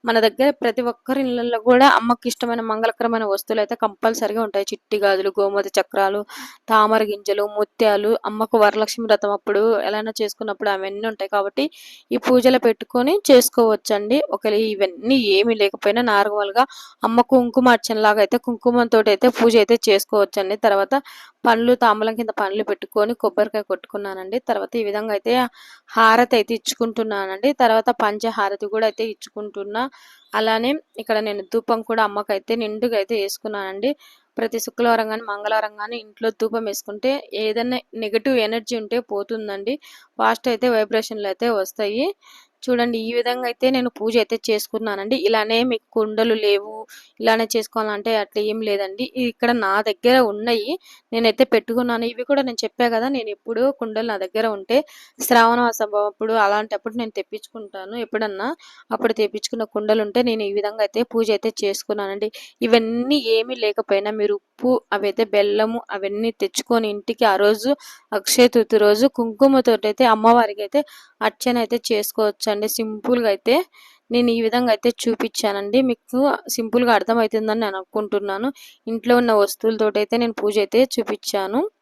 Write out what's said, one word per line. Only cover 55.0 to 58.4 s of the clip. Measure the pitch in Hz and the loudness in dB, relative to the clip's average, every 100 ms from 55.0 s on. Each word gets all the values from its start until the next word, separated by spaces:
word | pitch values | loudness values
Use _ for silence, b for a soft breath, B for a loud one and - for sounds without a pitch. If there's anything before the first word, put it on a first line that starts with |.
| B _ | B _
శ్రావణ | - 240 226 240 | 2 4 6 4
మాసం | 240 220 214 208 | 0 -2 -2 -2
అప్పుడు | 208 - 220 226 | -2 -4 -2 2
అలాంటప్పుడు | 202 208 220 214 240 226 | 2 0 -2 -8 -6 -8
నేను | 226 | -8
తెప్పించుకుంటాను. | 208 185 214 - 226 208 196 190 240 | -8 -10 -12 -16 -18 -16 -16 -12 -10
ఎప్పుడన్నా | 220 214 214 196 | -6 -4 -4 -4